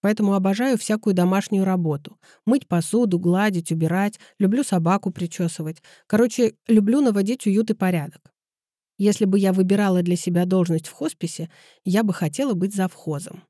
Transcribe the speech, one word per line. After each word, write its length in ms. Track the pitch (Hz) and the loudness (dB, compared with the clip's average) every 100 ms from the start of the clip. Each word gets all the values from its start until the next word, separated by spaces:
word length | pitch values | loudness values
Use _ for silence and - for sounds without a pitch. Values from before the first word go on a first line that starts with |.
| 196 | 0
Поэтому 280 | 214 202 | 0 2
обожаю 440 | 196 190 196 254 233 | 2 0 0 0 0
всякую 360 | - 214 220 | -2 -2 0
домашнюю 500 | 180 180 190 190 196 | 2 2 0 0 -2
работу. 560 | 190 185 165 143 147 - _ _ | 0 0 -2 -4 -8 -20 _ _
Мыть 240 | - 269 - | 0 0 2
посуду, 500 | 175 165 226 240 175 | -2 0 0 0 0
гладить, 540 | 180 185 214 185 165 | 0 2 0 -2 -4
убирать. 480 | 160 160 175 202 - - _ | -2 0 0 -2 -4 -20 _
Люблю 240 | 190 233 | 0 0
собаку 480 | 294 180 165 196 196 | 0 0 0 0 -2
причёсывать. 720 | 175 175 - 170 - 156 165 _ - _ | -6 -10 -4 -6 -4 -10 -10 _ -20 _
Короче, 480 | 214 240 233 226 - - | 2 2 2 -2 -2 2
люблю 320 | 220 202 262 | 4 4 2
наводить 440 | 269 202 196 254 - | 2 2 -2 -2 0
уют 240 | 196 220 | 0 0
и 40 | |
порядок. 580 | 220 185 175 143 - _ _ _ _ _ _ _ _ | -2 0 -2 -4 -14 _ _ _ _ _ _ _ _
Если 260 | 202 208 | 0 2
бы 140 | 202 196 | 2 2
я 140 | 190 | 2
выбирала 500 | 185 185 202 202 180 | 2 2 2 2 2
для 120 | 175 | 2
себя 300 | 175 - 175 180 | -2 0 0 2
должность 400 | 185 175 160 160 | 2 2 -2 -4
в 60 | |
хосписе, 580 | - 302 - 170 - 165 - - _ | -8 -8 -6 -10 -10 -12 -14 -20 _
я 200 | - 190 | -2 0
бы 100 | 220 | 0
хотела 400 | 175 165 147 277 | -2 -4 -4 -4
быть 180 | 185 190 | -2 -4
завхозом. 680 | 202 185 - - 147 170 180 _ | -2 -4 -6 -10 -10 -10 -18 _